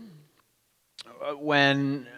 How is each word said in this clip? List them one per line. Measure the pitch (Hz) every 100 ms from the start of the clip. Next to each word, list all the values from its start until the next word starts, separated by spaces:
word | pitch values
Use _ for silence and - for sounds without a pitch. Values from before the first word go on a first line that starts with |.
| 226 156 147 _ _ _ _ _ _ - -
Uh, | 123 139 143
when, | 151 143 139 139 139 139 123